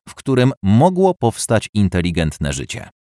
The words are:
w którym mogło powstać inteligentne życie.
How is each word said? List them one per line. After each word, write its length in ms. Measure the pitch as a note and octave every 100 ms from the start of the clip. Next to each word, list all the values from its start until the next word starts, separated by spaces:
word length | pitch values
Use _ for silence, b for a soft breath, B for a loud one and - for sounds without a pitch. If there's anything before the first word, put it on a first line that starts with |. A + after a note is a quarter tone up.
| -
w 60 |
którym 380 | - - B2+ B2+ -
mogło 520 | G2 A2 F3 F#3 F#3+
powstać 540 | F3+ A#2 - - A2 -
inteligentne 760 | G#2 G2 F2+ F2 E2+ D#2+ - D2
życie. 360 | C#2 B1+ - - _ _